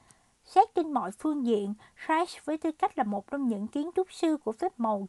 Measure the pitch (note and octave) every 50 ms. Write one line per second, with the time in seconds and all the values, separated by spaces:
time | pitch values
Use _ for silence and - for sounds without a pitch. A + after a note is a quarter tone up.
0 | _ - _ _ _ _ _ _ _ - - F#4 G#4 G#4+ - F4+ D#4+ D#4+ D4 B3
1 | G3 F3+ G3 - - D#4 D4+ D4 B3+ A#3 A#3 G#3 G3+ G3 G#3 - - - _ -
2 | - - D#4+ D#4+ F4+ F4 - - - - D#4 D#4 - E4 D4+ - - F#4+ - -
3 | B3 G#3 G#3 G3+ - - - C#4+ C#4 B3 A3+ G3 G3+ A3+ - C#4+ D4 E4+ - -
4 | F#4 - - - - E4 D#4 C#4+ - G#3+ A3+ - F4 - - - A#3 A3 G#3+ G3+
5 | G3